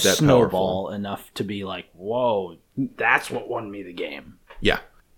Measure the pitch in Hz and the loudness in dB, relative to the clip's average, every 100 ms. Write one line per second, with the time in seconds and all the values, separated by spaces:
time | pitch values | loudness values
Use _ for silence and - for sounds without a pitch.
0 | - - 151 127 113 92 95 92 90 101 | 4 4 6 6 6 2 0 0 -4 -6
1 | 101 98 - - 101 101 95 90 - 82 | -6 -8 -10 -8 -6 -6 -6 -8 -12 -12
2 | 95 120 123 104 90 85 _ - 131 - | -4 0 2 2 -2 -8 _ -6 -6 0
3 | 113 135 - 123 - 131 107 101 90 87 | 2 2 2 -6 -6 -6 -6 -12 -12 -10
4 | 85 71 65 - _ - 98 - - _ | -10 -10 -16 -20 _ -2 0 0 -4 _
5 | _ | _